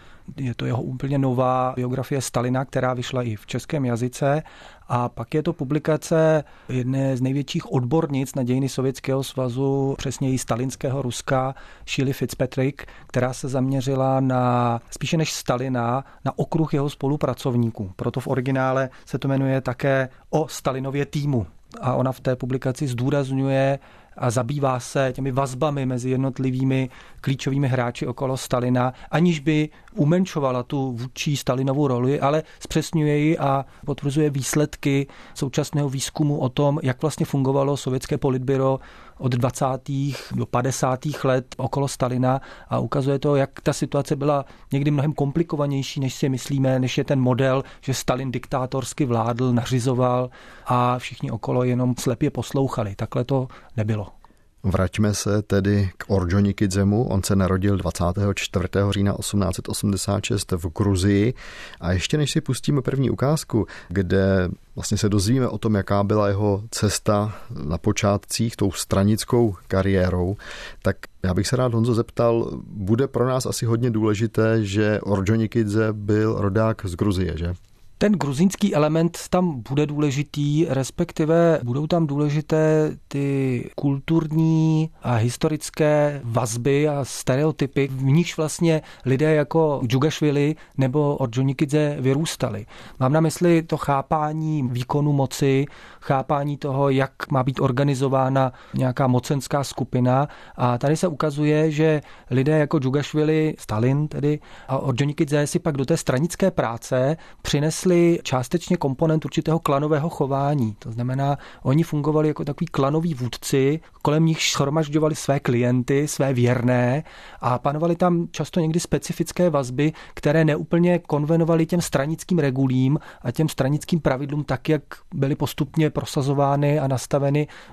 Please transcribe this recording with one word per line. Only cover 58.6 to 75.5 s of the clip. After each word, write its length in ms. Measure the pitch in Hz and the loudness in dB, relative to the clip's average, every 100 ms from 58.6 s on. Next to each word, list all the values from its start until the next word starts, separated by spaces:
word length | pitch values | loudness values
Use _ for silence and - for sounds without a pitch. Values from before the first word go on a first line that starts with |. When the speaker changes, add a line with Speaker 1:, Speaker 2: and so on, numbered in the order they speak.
| 90 98 101 | 0 0 0
Speaker 2:
října 200 | 98 101 - | 2 0 0
osmnáct 360 | - 101 92 - | -2 0 0 -2
set 140 | - | -6
osmdesát 540 | - 104 98 - 101 | -4 -2 0 0 -2
šest 280 | - 110 - | -2 -4 -2
v 220 | 90 87 - | -4 -4 0
Gruzii. 560 | 101 95 101 101 110 - - - - - | 0 2 4 4 2 -2 -12 -16 -18 -8
A 120 | 85 | -2
ještě 260 | 92 - 151 | -2 0 0
než 140 | 147 | 0
si 100 | 160 | -2
pustíme 400 | - 123 - 143 | -2 -2 0 0
první 280 | 123 131 127 | 0 0 0
ukázku, 560 | - 131 156 - 117 90 - - | 0 0 0 0 -2 -2 -8 -4
kde 640 | 90 87 98 95 95 90 - - - | -2 2 2 4 2 0 -4 -12 -10
vlastně 220 | - 104 | -4 0
se 120 | 107 | 2
dozvíme 380 | 104 95 131 123 | 2 2 2 0
o 100 | 104 | -2
tom, 180 | 113 104 | 0 0
jaká 280 | 95 101 | 2 0
byla 240 | 101 107 101 | 2 2 2
jeho 360 | 98 104 98 113 | 2 0 0 -4
cesta 640 | - 104 - - 104 107 - - - | -2 -2 0 0 0 0 -6 -12 -8
na 140 | 73 85 | -4 -2
počátcích 800 | - 101 104 101 - - 117 - | -2 0 0 0 -2 -2 -2 0
tou 160 | 98 | -2
stranickou 840 | - - 95 98 110 - 120 117 92 - | -2 -2 2 2 2 2 2 2 0 -2
kariérou, 680 | 95 95 95 92 90 90 107 - - - - | 0 2 2 2 2 -2 -4 -10 -14 -16 -4
tak 160 | 98 - - - | -4 -4 -10 -6
já 100 | 92 | -2
bych 140 | 90 98 | 0 0
se 80 | 123 | 0
rád, 180 | 127 | 0
Honzo, 200 | 113 120 | 2 2
zeptal, 580 | 113 113 - 120 117 - 64 - | 2 0 0 2 2 -2 -6 -10
bude 400 | 107 95 113 135 | -6 0 2 2
pro 200 | 117 123 | 0 0
nás 180 | 131 - | 0 -2
asi 200 | - 117 | -2 0
hodně 260 | 117 123 | 0 0
důležité, 720 | 110 107 104 110 - 110 113 101 | 2 0 2 0 2 2 2 2
že 360 | 101 104 104 | 2 2 2
Ordžonikidze 840 | - 101 95 113 110 | 0 0 2 2 2